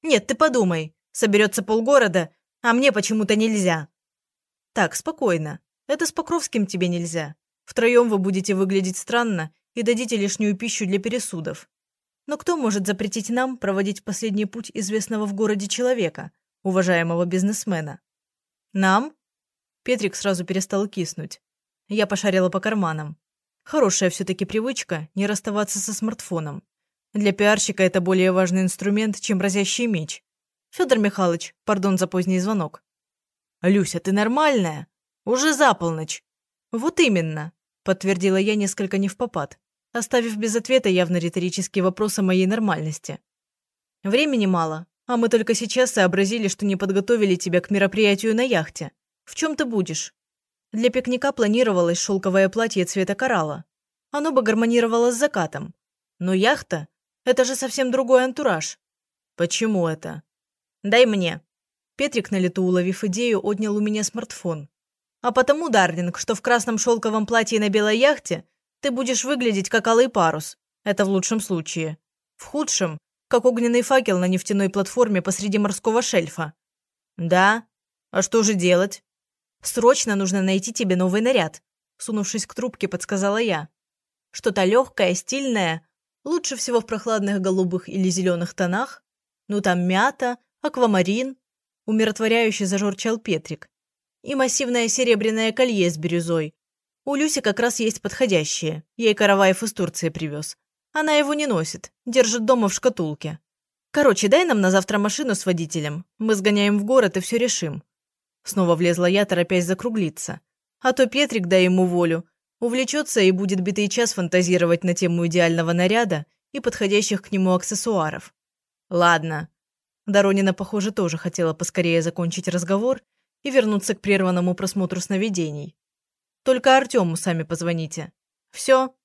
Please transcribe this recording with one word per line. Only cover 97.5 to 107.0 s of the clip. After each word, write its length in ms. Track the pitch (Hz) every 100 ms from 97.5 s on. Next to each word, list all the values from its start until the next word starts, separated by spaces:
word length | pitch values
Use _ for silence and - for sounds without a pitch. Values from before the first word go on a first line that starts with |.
| 196
раз 200 | 233 -
есть 220 | 226 220
подходящее, 800 | 208 - 254 185 147 - 156 156 - -
ей 160 | 226
Караваев 500 | 208 208 196 190 185
из 100 | 226
Турции 360 | - 175 - 165
привёз. 480 | 156 156 147 156 - _ _ _
Она 220 | 302 311
его 200 | 294 285
не 140 | 294 294
носит, 460 | 190 160 - - _ -
держит 400 | 240 240 233 220
дома 220 | 254 202
в 60 |
шкатулке. 640 | - - - 160 151 156 156 _ _ _ _ _
Короче, 360 | - 285 196 208
дай 160 | 285
нам 160 | 359 220
на 120 | 185
завтра 260 | 190 185 208
машину 360 | 208 208 277
с 120 | 196 -
водителем, 600 | 175 160 165 147 147 - _
мы 180 | 220 208
сгоняем 420 | 196 208 202 208
в 60 |
город 340 | 202 262